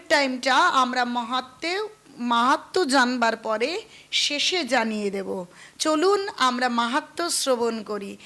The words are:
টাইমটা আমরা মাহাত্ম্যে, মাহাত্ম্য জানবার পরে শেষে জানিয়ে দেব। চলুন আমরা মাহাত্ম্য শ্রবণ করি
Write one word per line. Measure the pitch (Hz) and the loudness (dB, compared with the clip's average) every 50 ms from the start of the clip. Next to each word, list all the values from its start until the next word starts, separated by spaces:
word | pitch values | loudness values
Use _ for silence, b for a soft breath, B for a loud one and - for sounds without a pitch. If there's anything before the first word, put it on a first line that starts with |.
| - - | -2 0
টাইমটা | 330 294 277 269 254 247 240 269 254 | 2 2 2 2 -2 -2 0 2 4
আমরা | 285 339 359 311 269 254 247 247 254 247 | 4 4 4 4 2 2 2 0 0 -2
মাহাত্ম্যে, | 240 240 240 240 220 254 254 254 254 - - - 330 359 392 440 415 427 - _ - - - | -2 -2 -4 -4 -4 -4 -4 -6 -6 -10 -8 -6 -4 -4 -4 -6 -8 -10 -16 _ -20 -12 -8
মাহাত্ম্য | 240 240 233 233 240 254 294 320 - - - 381 370 269 | -2 0 2 2 4 4 4 2 0 -2 0 0 2 4
জানবার | 247 277 247 247 254 247 233 226 220 220 | 4 4 4 2 2 2 0 0 0 0
পরে | - 220 220 220 233 285 339 427 440 B B B B B | -2 -4 -2 -2 -2 -2 -4 -6 -8 B B B B B
শেষে | - - - - 294 285 277 - 359 359 320 | -2 -2 0 0 -2 -2 -2 0 0 -2 0
জানিয়ে | 226 254 247 226 226 220 214 208 202 | 0 0 0 0 0 -2 -4 -4 -4
দেব। | 190 196 190 190 196 190 180 175 B B B B B - | -4 -6 -6 -6 -8 -8 -10 -12 B B B B B -2
চলুন | - 311 311 302 311 381 403 403 392 392 - - | 0 2 2 4 4 4 4 2 0 -4 -2 0
আমরা | 262 254 247 247 254 254 | 0 2 2 2 0 0
মাহাত্ম্য | 240 233 233 233 240 294 277 - - - 339 349 | 0 0 -2 0 0 -2 -4 -4 -4 -6 -4 -2
শ্রবণ | 269 - - 277 254 233 233 233 226 226 208 | -2 -2 0 0 0 0 0 -2 -2 -4 -6
করি | 202 214 202 202 196 202 202 B | -8 -8 -8 -8 -10 -12 -14 B